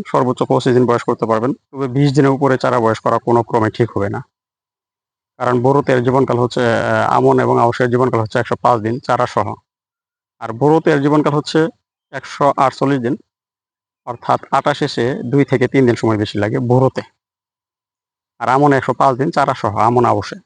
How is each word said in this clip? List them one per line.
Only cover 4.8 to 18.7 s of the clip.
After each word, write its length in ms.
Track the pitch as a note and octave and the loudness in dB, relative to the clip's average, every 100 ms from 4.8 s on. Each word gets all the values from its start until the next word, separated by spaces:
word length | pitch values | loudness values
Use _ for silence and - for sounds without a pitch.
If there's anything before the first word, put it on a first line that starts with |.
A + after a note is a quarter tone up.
| _ _ _ _ _ - | _ _ _ _ _ -6
কারণ 160 | B2 B2 | -2 2
বোরোতে 280 | B2+ C#3 C3+ | 2 2 2
এর 80 | C3 | 0
জীবনকাল 340 | B2 C3 - A#2+ | 2 0 0 0
হচ্ছে, 220 | A#2+ - A#2+ | 0 0 0
আহ, 380 | A2 A2+ A2 A2 B2+ | 0 0 0 0 2
আমন 180 | C3 C3 | 2 2
এবং 160 | A#2+ B2+ | 2 2
আউশের 280 | A#2+ A#2+ B2 | 0 0 0
জীবনকাল 300 | B2 B2+ A#2 | 0 0 0
হচ্ছে 160 | A2 B2 | -2 -4
একশো 160 | A2+ - | -4 -2
পাঁচ 160 | B2 A#2+ | 0 0
দিন 140 | G#2+ A#2+ | -2 -6
চারা 280 | - B2 A#2+ | -4 -2 -2
সহ, 200 | - G2+ A2+ _ _ _ _ _ _ _ _ | -2 -4 -8 _ _ _ _ _ _ _ _
আর 80 | A#2 | -12
বোরোতে 360 | A2+ C#3 D#3+ E3 | 0 2 4 2
এর 80 | D3+ | 0
জীবনকাল 320 | C#3+ D3+ D3 | 2 0 0
হচ্ছে 260 | D3 C#3+ D#3+ D#3+ - _ _ _ | -2 -2 -2 -2 -4 _ _ _
একশো 320 | C#3 - - C#3+ - | -16 -16 -2 0 2
আটচল্লিশ 420 | C3 - C#3 C#3 | 0 0 -2 -2
দিন, 160 | A#2 D3 _ _ _ _ _ _ _ _ - | -2 -6 _ _ _ _ _ _ _ _ -16
অর্থাৎ 320 | A#2+ - B2 - | -10 -2 -2 -2
আটা 200 | C#3+ D3 | -2 -2
শেষে 320 | C#3+ D3 - A#2+ C#3 | -2 -4 -2 -2 -4
দুই 200 | B2 C#3 C#3 | -2 0 2
থেকে 200 | C3+ B2 | 0 0
তিন 160 | C#3 B2+ | 2 2
দিন 100 | A2+ | 2
সময় 240 | A#2 A2 | 0 0
বেশি 140 | G#2 - | -2 -2
লাগে 140 | G#2 C3 | -4 -2
বোরোতে, 440 | A#2+ B2 C3 - - _ _ _ _ _ _ _ _ _ _ _ _ _ | 0 2 2 -2 -10 _ _ _ _ _ _ _ _ _ _ _ _ _
আর 80 | A#2 | 0
আমন 200 | C3 D3 | 2 4